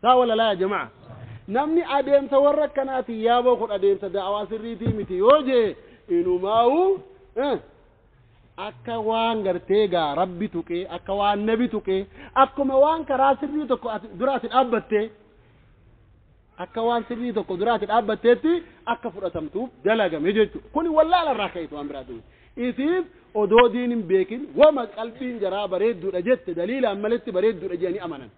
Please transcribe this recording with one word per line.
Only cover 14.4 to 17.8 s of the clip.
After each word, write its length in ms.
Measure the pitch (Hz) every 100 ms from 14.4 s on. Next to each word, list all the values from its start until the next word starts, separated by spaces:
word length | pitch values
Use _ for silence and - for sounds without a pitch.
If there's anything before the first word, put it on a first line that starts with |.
| 233
dhaabbattee, 580 | 247 262 226 - 214 220 - _ _ _ _ _ _ _ _ _ _ _ _ _ _
akka 240 | 180 -
waan 220 | 226 240 226
sirrii 260 | 240 247
tokko 240 | 214 180 180
dura 160 | 214
ati 120 | 226